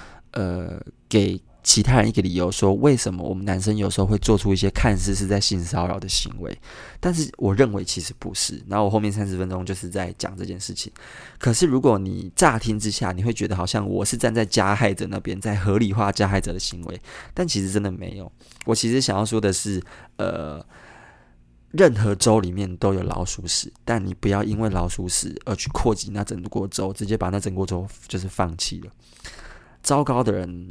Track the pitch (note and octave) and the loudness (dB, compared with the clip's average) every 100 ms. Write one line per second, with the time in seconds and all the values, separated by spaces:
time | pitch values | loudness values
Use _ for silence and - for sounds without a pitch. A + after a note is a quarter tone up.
0 | - - - - F#2 F2+ F2 F2 - - | -18 -20 -10 -4 -2 -4 -6 -10 -14 -18
1 | - G#2+ G2 F#2 - - - - G#2 B2+ | 0 2 2 -2 -8 -6 0 2 4 4
2 | A2 G#2+ F#2 F2+ F2 - G2+ G#2 C#3+ B2+ | 4 2 0 0 0 2 2 4 4 4
3 | G#2+ F2+ C#2+ F#2 G2+ F#2+ G2+ G#2+ G2+ - | 0 -4 -6 -4 -2 -2 0 0 0 2
4 | F#2+ G#2 - G#2 G#2 F#2+ G2 - A#2+ F#2+ | 2 2 4 4 4 2 2 2 2 2
5 | G2 F#2+ F#2+ G2+ - F#2+ E2+ - F3 E2+ | 0 0 0 2 2 0 -2 -2 -2 -4
6 | F#2+ - - - E2+ - - - - - | -2 -2 -2 -6 -10 -10 -16 -18 -18 -4
7 | F3+ E3+ D3+ - G2+ G2 C3 G2+ F#2 - | 0 0 -2 0 2 4 4 2 -4 -6
8 | D#2+ - - F#2+ - - - G2+ G2+ G#2+ | -6 -8 -8 -4 -4 -4 -4 0 4 2
9 | G#2 G#2 G2+ F#2 F#2 F#2 F2+ F#2+ F2 F#2+ | 2 -2 -4 -2 -4 -4 -4 -6 -6 -6
10 | F2+ F#2 F#2 F#2+ - F#2 - F#2 - - | -6 -6 -8 -8 -10 -8 -8 -8 -10 -12
11 | - - - - B2 A2+ E3+ C3 C3+ G#2 | -20 -20 -18 -2 0 4 4 6 4 4
12 | F#2+ F#2+ F2+ - F3 A2+ A2+ G#2+ G#2+ G2+ | 0 -6 -6 4 4 4 -2 -2 -2 -2
13 | F#2 F2+ A2+ A#2 G2+ F#2 F2+ A2 G2 G2 | -2 -2 -2 -2 -2 -2 -2 -2 0 0
14 | G2 A#2 A#2+ A2+ G#2+ - G2 G#2 A#2 F#2+ | 0 0 0 2 2 2 2 4 2 0
15 | G2+ G2 F#2+ F#2+ A2 G#2 G#2 G2+ A2 G#2 | -4 -6 -6 -4 -2 0 2 4 4 2
16 | G2+ - G2 G2 F2 F2+ - F2 E2+ F2+ | 0 2 2 2 0 -4 -6 -8 -12 -14
17 | - - - - F3 G#2 F#2+ G#2 G2+ F#2 | -16 -18 -10 -4 -2 0 0 0 -2 -6
18 | F#2 G2 F2+ _ - - - A2+ A2+ B2+ | -10 -12 -14 _ -20 -10 -2 0 2 2
19 | C3 F#2+ G#2+ A2 G#2 F2+ G#2 F#2+ - - | 2 0 2 2 2 2 -2 -4 -6 -16
20 | - - F#2+ E2 D2+ D2+ - - - - | -16 -6 -4 -4 -8 -12 -16 -20 -20 -20
21 | - - _ _ _ _ _ D#3+ F3 G#2+ | -20 -20 _ _ _ _ _ 6 6 8
22 | G#2+ G2+ A#2+ A2 F2+ F2+ F#2+ F2+ G2 F#2+ | 2 4 6 6 4 -4 -6 0 0 0
23 | F2+ - F2+ - F#2 - - - - A#2 | -2 -4 -6 -6 -4 -4 -4 -10 -4 -2
24 | F#2 F#2 G2+ G2 G#2 G#2+ A2 F#2 F2 - | -2 -2 0 2 0 0 0 0 -2 -2
25 | F2+ - - - - G2 - - A#2+ G#2 | -2 -2 -4 -8 -6 -4 -4 0 2 2
26 | G#2 G2+ G#2 G2 F2+ A2 G2 - F#2+ G2 | -2 -6 -6 -6 -6 -6 -4 -2 -4 -4
27 | G2+ A2 F2+ G2 G2+ F#2 F#2+ F2+ G2 - | -2 -2 0 -2 -2 -2 -2 -2 -6 -12
28 | - F#2 F#2 - F2+ E2 - F2 F2 - | -8 -6 -6 -2 -2 -2 -6 -6 -12 -20
29 | - - - - - - - - - C#3+ | -20 -20 -18 -18 -20 -20 -20 -6 2 2
30 | C3+ B2 A2+ F#2+ F2+ F2 F2+ | 4 2 2 0 -4 -10 -2